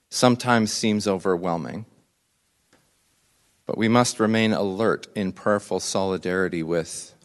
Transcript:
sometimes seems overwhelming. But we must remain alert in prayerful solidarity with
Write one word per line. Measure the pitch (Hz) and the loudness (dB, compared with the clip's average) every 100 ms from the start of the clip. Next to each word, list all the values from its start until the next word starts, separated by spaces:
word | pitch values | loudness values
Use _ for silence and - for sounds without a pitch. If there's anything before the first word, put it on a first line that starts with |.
| - | -10
sometimes | - 123 120 123 117 107 | 2 4 4 2 2 2
seems | - 113 104 101 | 0 0 0 0
overwhelming. | 92 95 87 90 82 64 87 113 _ _ _ _ _ _ _ _ _ _ _ _ _ _ _ _ _ - | 0 0 0 0 -4 -4 -10 -14 _ _ _ _ _ _ _ _ _ _ _ _ _ _ _ _ _ -8
But | - | -2
we | 110 | 2
must | 120 117 - | 4 4 2
remain | 110 110 110 | 2 4 2
alert | 82 98 95 107 - - | 2 -2 0 0 0 -4
in | 107 95 | -6 -6
prayerful | 92 104 104 - 92 | -2 0 0 0 -6
solidarity | - 104 95 92 90 92 90 87 | -2 -2 -2 -2 -2 -2 -2 -2
with | 80 85 80 - - - | -2 -2 -2 -8 -14 -20